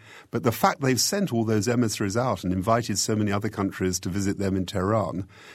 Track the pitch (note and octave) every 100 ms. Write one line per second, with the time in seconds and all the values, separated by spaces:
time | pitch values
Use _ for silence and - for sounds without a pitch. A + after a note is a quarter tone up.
0 | - - - A#2 E2+ A2+ G3 - C3+ B2
1 | - G3+ G3 A#2 A2 A2 G#2+ A#2+ A2+ -
2 | G#2 A2 B2+ G2 F2+ F#2 F#2+ A#2 A2+ G2+
3 | - G#2+ G#2 G2+ G#2+ G#2+ G2 - F#2 F2+
4 | F#2+ G2 G2 - G2 F#2+ F2 F#2+ F#2 A2
5 | F#2 E2+ F#2+ - -